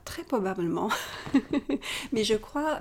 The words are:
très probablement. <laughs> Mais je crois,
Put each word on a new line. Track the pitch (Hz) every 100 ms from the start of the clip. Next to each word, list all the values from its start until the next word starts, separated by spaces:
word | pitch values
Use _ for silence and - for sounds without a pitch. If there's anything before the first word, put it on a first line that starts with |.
très | - -
probablement. | 339 240 190 190 170 170 190 - - - -
<laughs> | 269 - 285 - 277 - - -
Mais | 226
je | 214
crois, | 214 214 285 311 302